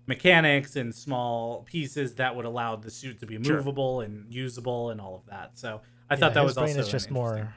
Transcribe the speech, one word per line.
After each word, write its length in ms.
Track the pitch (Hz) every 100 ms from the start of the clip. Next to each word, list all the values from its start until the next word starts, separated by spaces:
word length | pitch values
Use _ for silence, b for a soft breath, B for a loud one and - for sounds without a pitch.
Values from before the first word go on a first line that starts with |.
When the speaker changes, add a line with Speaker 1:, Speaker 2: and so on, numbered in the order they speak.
| -
Speaker 1:
mechanics 720 | 127 180 170 156 143 143 139
and 180 | 117
small 680 | - 143 123 120 117 117 120
pieces 500 | - 165 135 147 131
that 200 | 113 127 120
would 100 | 117
allow 300 | 120 117 110
the 140 | 107
suit 280 | - 131 113
to 60 | 107
be 160 | 110
Speaker 2:
Sure. 140 | 135 151
Speaker 1:
movable 440 | 139 139 131 127
and 320 | 107 104 110
usable 560 | 123 131 120 123 120 117
and 100 | 107
all 140 | 95 92
of 100 | 107
that. 320 | 98 - -
So 240 | 117 110 b b b
I 60 |
Speaker 3:
Yeah, 60 | 139
Speaker 1:
thought 140 | 156
that 80 | 143
Speaker 3:
his 40 | 139
Speaker 1:
was 40 |
Speaker 3:
brain 140 | 131 151
Speaker 1:
also 120 | 143
Speaker 3:
is 80 | 110
just 200 | 135 -
Speaker 1:
an 60 | 131
interesting 260 | 117 107
Speaker 3:
more 100 | 107